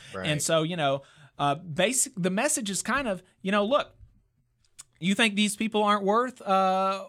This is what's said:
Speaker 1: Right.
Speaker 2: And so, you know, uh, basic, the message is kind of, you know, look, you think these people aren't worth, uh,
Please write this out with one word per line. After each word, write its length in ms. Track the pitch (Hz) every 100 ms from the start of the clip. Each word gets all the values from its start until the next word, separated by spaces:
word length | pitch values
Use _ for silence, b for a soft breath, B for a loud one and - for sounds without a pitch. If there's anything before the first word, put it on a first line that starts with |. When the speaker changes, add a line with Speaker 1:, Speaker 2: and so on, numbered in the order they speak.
| B
Speaker 1:
Right. 120 | 95 151
Speaker 2:
And 140 | 147
so, 220 | - 165
you 140 | 160 180
know, 260 | 139 139 B B B -
uh, 160 | 143
basic, 580 | 147 170 147 196 262 - -
the 140 | 185
message 380 | 190 294 294 202
is 140 | 185
kind 260 | - 262 247
of, 140 | 180 b b
you 100 | 190
know, 120 | 208
look, 300 | 208 285 - _ - _ _ _ _ _ _ - - _
you 160 | 175
think 220 | 196 226 202
these 200 | 208 -
people 260 | 220 214
aren't 200 | 208 208
worth, 400 | 196 220 254 254
uh, 640 | 202 190 190 190 190 196